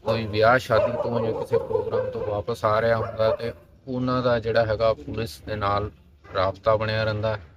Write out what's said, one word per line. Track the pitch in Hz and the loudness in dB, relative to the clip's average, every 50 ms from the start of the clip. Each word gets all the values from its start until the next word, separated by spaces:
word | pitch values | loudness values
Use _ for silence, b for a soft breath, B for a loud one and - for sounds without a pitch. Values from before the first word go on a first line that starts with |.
| _ | _
ਕੋਈ | 110 110 113 113 | -2 -2 -2 -2
ਵਿਆਹ | 107 101 107 107 113 123 127 | -4 0 4 6 6 6 4
ਸ਼ਾਦੀ | - - 117 107 - - 113 - - | 2 2 2 2 2 2 -2 -2 -4
ਤੋਂ | 117 117 117 113 | -2 -2 -2 -2
ਜਾਂ | - - | -2 -2
ਕਿਸੇ | - - - 120 113 | -4 -4 0 0 -2
ਪ੍ਰੋਗਰਾਮ | - - - - - - 113 110 101 104 | 0 0 -2 -2 -2 0 -2 -2 -2 -2
ਤੋਂ | 101 117 - 104 | -6 -6 -6 -4
ਵਾਪਸ | 104 104 101 - 117 - - | -4 -4 -4 -6 -6 0 0
ਆ | 110 107 110 | 2 2 4
ਰਿਹਾ | 113 117 117 113 | 4 2 2 2
ਹੁੰਦਾ, | 107 101 104 107 110 110 117 | 0 -4 -2 0 2 2 2
ਤੇ | - 117 117 - - - - - - _ 135 | 0 -4 -8 -10 -10 -18 -20 -20 -20 _ -8
ਉਹਨਾਂ | 127 127 127 127 127 127 120 | -6 -4 -2 -2 -2 0 2
ਦਾ | 127 120 117 | 2 2 2
ਜਿਹੜਾ | 110 113 110 117 117 | 0 0 2 2 2
ਹੈਗਾ | 110 110 104 113 113 110 | 2 2 2 2 2 2
ਪੁਲਿਸ | - - - 110 110 113 113 - - - - | 0 -4 -10 -6 -6 -6 -6 -8 -14 -10 -8
ਦੇ | 107 | -6
ਨਾਲ | 107 104 101 101 101 101 104 - _ - - _ _ _ - - | -2 0 0 0 0 -2 -4 -10 _ -20 -20 _ _ _ -6 -2
ਰਾਬਤਾ | 98 92 95 95 - - 113 110 | 0 0 0 0 0 2 2 2
ਬਣਿਆ | 107 110 107 110 110 110 | 2 2 0 0 0 0
ਰਹਿੰਦਾ। | 110 107 107 107 110 107 104 - - - | 0 -2 -2 -2 -2 -4 -4 -8 -16 -20